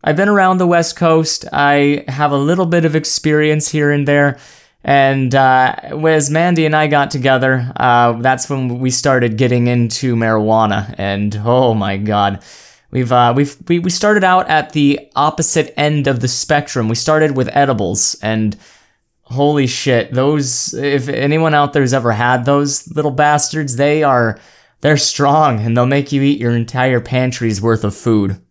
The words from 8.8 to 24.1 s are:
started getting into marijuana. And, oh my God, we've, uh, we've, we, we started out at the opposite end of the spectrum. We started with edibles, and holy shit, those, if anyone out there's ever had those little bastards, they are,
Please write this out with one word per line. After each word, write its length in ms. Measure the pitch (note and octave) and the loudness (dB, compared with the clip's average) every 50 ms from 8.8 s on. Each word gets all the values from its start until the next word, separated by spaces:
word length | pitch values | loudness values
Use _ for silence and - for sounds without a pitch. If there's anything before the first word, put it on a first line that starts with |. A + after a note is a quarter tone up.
| C3 C3 | -2 -2
started 440 | B2 - - D3+ C3+ B2+ A#2+ A#2+ A2 | -2 0 0 2 2 2 2 0 0
getting 320 | G#2+ C3 A#2+ B2 A#2+ A#2+ | 0 0 2 2 2 2
into 480 | B2 B2 B2 A#2+ A2+ - - - B2+ A#2+ | 2 2 2 0 0 -2 -4 -2 -2 0
marijuana. 760 | A#2 A#2 A2+ A2 A2 G#2 A2 A2 A2 A2 G#2 G2+ G2+ G2 G2 - | 0 0 0 0 0 2 2 2 2 2 2 0 -2 -4 -6 -8
And, 440 | - G2 G2 G2 G2 G#2 G#2 G2+ G#2+ G#2 | -6 -6 -4 -4 -2 -4 -4 -4 -4 -2
oh 300 | A#2 A#2+ B2+ C3 A#2+ A2+ | 0 2 2 2 2 2
my 240 | G#2+ G2+ G2 G2 | 0 -2 -4 -4
God, 420 | G2 G#2 G#2+ G#2 G#2 G2+ G2+ G2 F#2+ - - - - - - - _ _ _ | -4 -4 -2 0 0 0 0 -2 -4 -12 -18 -20 -20 -20 -20 -20 _ _ _
we've, 200 | - C3 B2+ A2 | -4 -4 -2 0
uh, 220 | B2+ B2 B2 A#2+ A#2+ | 2 2 2 2 2
we've, 220 | C3+ C#3+ C#3 - _ - | 0 -2 -2 -4 _ -4
we, 120 | - F3 F3 | -2 -2 -2
we 100 | E3+ F3+ | 0 -2
started 340 | F3 - - G#3 G#3+ G#3 F#3+ | -4 0 0 0 0 2 2
out 240 | F#3 F#3 F#3 - | 2 2 2 0
at 240 | - D#3 D#3 D3 - - | 0 -2 -2 -2 -2 -2
the 360 | D3+ C#3+ C#3 C#3+ C#3+ - _ _ | 0 2 2 2 0 -6 _ _
opposite 580 | - C#3+ D#3 D#3 - D#3+ - - D#3+ D3+ - - | -2 -2 -2 0 -2 -2 0 0 0 -2 -2 -2
end 300 | - D3 D3 D3+ D3+ C#3 | -2 -2 0 0 0 0
of 140 | C#3 C3+ A#2+ | -2 -2 -2
the 60 | B2+ | -2
spectrum. 600 | A#2+ - - - - D#3 D3 D3 - - C3 A2+ | -4 -4 -4 -4 -2 -2 -2 -2 -4 -6 -4 -2
We 80 | A2 A#2 | -2 -2
started 400 | A#2 - - D#3 D#3 D#3 D3+ C#3 | -2 0 0 2 2 2 0 0
with 140 | C3 B2 - | -2 -4 0
edibles, 640 | - C#3+ C#3 C#3 B2+ G#2 G#2 F#2+ G#2 F#2+ - - - - | 0 0 2 2 0 -2 -2 -2 0 0 -2 -2 -4 -6
and 340 | - G#2+ A2 A2 A2 G#2+ G2+ - _ - _ _ _ _ _ _ _ _ _ _ _ | -6 -4 -2 -2 -2 -2 -4 -6 _ -20 _ _ _ _ _ _ _ _ _ _ _
holy 440 | _ B2 C3 C#3+ D3 D3 D3 C#3 | _ -4 0 0 2 2 2 0
shit, 460 | B2 - - - C#3 B2+ A#2 A2+ - A#2+ | 0 -2 -4 -2 0 0 0 0 -2 -2
those, 600 | B2 C3 C#3+ D3+ D3+ C#3+ B2+ - - - - - | -2 0 0 0 0 -2 -4 -4 -6 -6 -8 -8
if 340 | - C3+ C#3+ C#3 C#3+ B2 C#3 | -6 -4 -2 -2 -2 -4 -4
anyone 460 | C#3 - C#3 C#3 D3+ D#3+ E3 D#3+ D3+ | -6 -4 -2 0 0 0 0 2 2
out 180 | D3 C#3+ C#3+ - | 2 0 2 0
there's 200 | D3+ C3+ B2 C3 | 0 0 2 0
ever 200 | C3+ A#2+ A#2+ A2 | 0 0 -2 -2
had 320 | G#2 A#2+ B2 B2+ B2 A#2+ | 0 0 0 0 0 0
those 420 | C3+ C#3+ C#3+ C#3+ C#3+ C#3+ - - - E3 | 0 0 0 0 -2 -4 -6 -8 -6 -6
little 160 | D#3 D3 D3+ | -4 -4 -4
bastards, 680 | C3 C3 D3 D3 D3+ C#3+ - - - D#3 D#3 C#3 A#2+ | 0 0 2 2 2 2 0 -2 -4 -6 -4 -4 -2
they 260 | A#2+ C#3 D3 D3 D#3 D3+ | 0 0 0 2 2 2
are, 340 | C#3 | 2